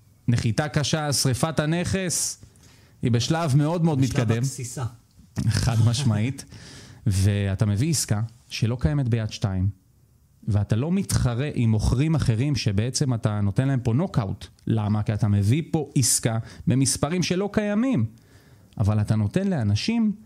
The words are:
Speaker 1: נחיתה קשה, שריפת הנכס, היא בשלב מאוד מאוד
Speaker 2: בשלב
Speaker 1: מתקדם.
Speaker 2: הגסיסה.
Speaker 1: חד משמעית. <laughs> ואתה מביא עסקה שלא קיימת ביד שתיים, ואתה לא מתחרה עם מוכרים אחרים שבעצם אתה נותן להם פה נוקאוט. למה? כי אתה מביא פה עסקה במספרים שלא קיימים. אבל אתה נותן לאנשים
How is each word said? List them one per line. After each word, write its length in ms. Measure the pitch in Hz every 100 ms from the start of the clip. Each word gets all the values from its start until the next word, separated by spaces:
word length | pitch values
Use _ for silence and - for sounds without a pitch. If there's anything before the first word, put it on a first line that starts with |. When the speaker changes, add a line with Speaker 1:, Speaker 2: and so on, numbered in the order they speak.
| _ _ -
Speaker 1:
נחיתה 400 | 120 117 107 151
קשה, 440 | 156 139 160 147
שריפת 480 | 127 135 120 165 156
הנכס, 840 | 151 170 180 190 185 - - - - - - - - -
היא 80 | 127
בשלב 460 | 117 123 165 165 139
מאוד 280 | 147 175
מאוד 140 | 165 147
Speaker 2:
בשלב 100 | 131 -
Speaker 1:
מתקדם. 180 | 110 113
Speaker 2:
הגסיסה. 460 | 135 - 120 - 120 - _ - - - 117
Speaker 1:
חד 280 | 98 - 113 110
משמעית. 580 | 113 120 104 120 139 - - - -
<laughs> 300 | - - 110
ואתה 600 | 95 98 101 101 98 107
מביא 240 | 101 156
עסקה 320 | 151 - 104 113 - -
שלא 280 | - 110 123
קיימת 280 | 156 147 123
ביד 220 | 113 107
שתיים, 380 | - 101 92 98 - _ _ _ _ _ _ -
ואתה 280 | 104 101 107
לא 160 | 151
מתחרה 580 | 196 - 147 127 117 147
עם 160 | - 117
מוכרים 440 | 107 - 120 156
אחרים 420 | 156 - 110 147 139
שבעצם 580 | 110 98 120 - 139
אתה 260 | 117 110 104
נותן 280 | 101 95 135
להם 120 | 135
פה 140 | 120
נוקאוט. 520 | 120 180 - 98 92 - - -
למה? 360 | 113 104 107
כי 120 | 107
אתה 140 | 104 104
מביא 340 | 101 101 147 -
פה 200 | 165 143 147
עסקה 420 | 113 - 123 113 - - -
במספרים 560 | 123 135 - 143 180
שלא 280 | - 180 202
קיימים. 540 | 220 208 208 262 196 110 - - - - - - -
אבל 220 | 101 107
אתה 160 | 101 110
נותן 300 | 101 185 196
לאנשים 640 | 165 101 104 - 233 220 -